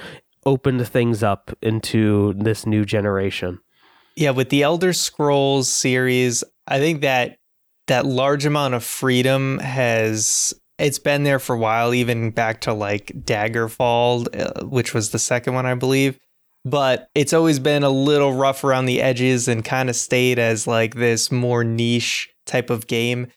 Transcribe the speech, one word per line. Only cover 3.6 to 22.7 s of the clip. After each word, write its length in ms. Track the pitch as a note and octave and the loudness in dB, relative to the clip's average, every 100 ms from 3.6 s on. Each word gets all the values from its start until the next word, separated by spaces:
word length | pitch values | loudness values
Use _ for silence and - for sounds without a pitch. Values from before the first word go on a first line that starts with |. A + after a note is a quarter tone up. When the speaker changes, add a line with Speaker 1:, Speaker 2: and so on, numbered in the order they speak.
| _ _ _ _ _ - | _ _ _ _ _ -2
Speaker 2:
Yeah, 160 | D3 | 0
with 180 | B2+ C3 | 0 0
the 140 | C#3 | 2
Elder 300 | C#3+ E3+ F#3 | 2 2 0
Scrolls 760 | E3 - - D3 C#3+ C#3 C#3 C3 | 0 -4 -2 0 2 2 2 0
series, 760 | - C3 B2+ B2+ B2+ B2+ A#2+ - _ - | -2 0 0 2 2 2 -2 -6 _ -4
I 120 | C#3 | 0
think 220 | D#3 D3+ | 0 0
that 360 | C#3 B2+ A#2+ - _ _ _ _ - | 0 0 -2 -6 _ _ _ _ -2
that 180 | B2 C#3 | 0 0
large 400 | B2+ C#3 C#3+ D3 | 0 2 0 0
amount 280 | D3 C3+ | 0 0
of 100 | B2 | -2
freedom 760 | - - C3+ B2 C3 C3+ C3+ C3+ | -4 -4 0 2 4 2 0 -4
has, 920 | C3 C3+ A#2+ A2+ A2 A2 - - - - _ - | -4 -2 0 2 0 0 -2 -2 -4 -6 _ -4
it's 200 | D3 C#3 | -2 -2
been 240 | D3 C#3+ | -2 0
there 160 | C#3+ C3+ | 2 0
for 160 | - A#2+ | 0 -2
a 40 | |
while, 340 | A2 A#2 A#2+ | 0 2 2
even 380 | B2 A#2+ A#2 A2+ | 0 0 -2 -2
back 300 | A2+ A2+ A2 | -2 -2 -2
to, 120 | - | -4
like, 380 | G#2+ G2+ G#2 - - | -4 -2 -4 -6 -12
Daggerfall, 1120 | - G#2+ A2 A#2 A2+ - B2 A#2 A#2+ A#2+ A#2+ - | -4 -2 -2 -2 -4 -2 0 2 2 0 -2 -6
uh, 300 | - - - | -6 -6 -4
which 280 | B2 - | -2 -2
was 180 | B2 G2+ | -2 -2
the 80 | - | -4
second 340 | - B2 C3 | -2 -2 -2
one, 140 | B2+ B2+ | -4 -2
I 80 | B2+ | -2
believe, 420 | B2+ C3+ C3+ C3 _ _ _ _ C3 | 0 2 0 -2 _ _ _ _ -4
but 400 | C#3+ C3+ B2 - D3+ | 0 2 0 -2 -2
it's 180 | C#3+ | 2
always 260 | E3 E3 C#3+ | 4 4 2
been 240 | C#3 D3 | 2 2
a 60 | C#3+ | 2
little 440 | C3+ C#3 D3 C#3 | 2 2 4 2
rough 300 | C3 C3+ C3+ | 2 0 0
around 220 | C#3 C3 B2+ | 0 2 2
the 160 | B2 | 2
edges 460 | C3 A#2+ B2+ B2+ B2 | 0 2 2 2 0
and 160 | A2+ | -2
kinda 300 | - C3 C3 | -2 -2 -2
stayed 460 | A#2 - B2+ B2+ A#2+ | -4 -2 2 2 2
as, 280 | A#2 A2 B2 | 2 0 0
like, 280 | A2+ A2+ A#2+ | 0 0 0
this 360 | A#2+ A2+ - | 0 0 0
more 320 | B2+ B2 A#2+ | -2 0 0
niche 640 | A#2 A#2 A#2+ A#2+ - - - _ - | 0 0 0 0 0 -4 -8 _ -4
type 240 | C3 | -4
of 180 | A#2+ | -2